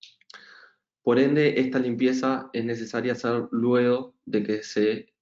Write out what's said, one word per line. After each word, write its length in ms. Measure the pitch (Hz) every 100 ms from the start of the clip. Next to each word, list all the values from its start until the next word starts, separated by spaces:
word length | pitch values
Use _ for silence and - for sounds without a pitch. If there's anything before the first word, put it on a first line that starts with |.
| - _ - - - - - _ _ _
por 160 | 123 120
ende, 400 | 139 147 147 -
esta 200 | 131 131
limpieza 680 | 123 117 127 127 131 131 -
es 140 | 117 117
necesaria 480 | 117 113 117 123
hacer 340 | 120 120 120 117
luego 640 | 117 120 123 123 123 131 _ -
de 180 | 107
que 200 | 104 107
se, 500 | - 107 107 110 - _